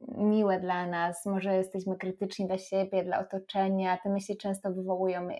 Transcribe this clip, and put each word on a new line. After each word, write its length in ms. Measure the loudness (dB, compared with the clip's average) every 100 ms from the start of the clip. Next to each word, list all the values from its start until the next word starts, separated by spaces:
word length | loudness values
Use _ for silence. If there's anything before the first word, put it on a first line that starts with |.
| -10 0
miłe 420 | 4 6 4 2
dla 280 | 0 0 0
nas, 380 | 0 0 0
może 300 | -2 0 2
jesteśmy 420 | 2 2 -2 -4 -4
krytyczni 500 | -4 -4 -4 -2 -2
dla 100 | -2
siebie, 460 | 0 0 2 0
dla 160 | 0 0
otoczenia, 800 | -2 -6 -2 0 2 2 2 0
te 120 | 0
myśli 280 | -2 -2 -4
często 340 | -4 -2 -4
wywołują 540 | -4 -2 0 0 0 -4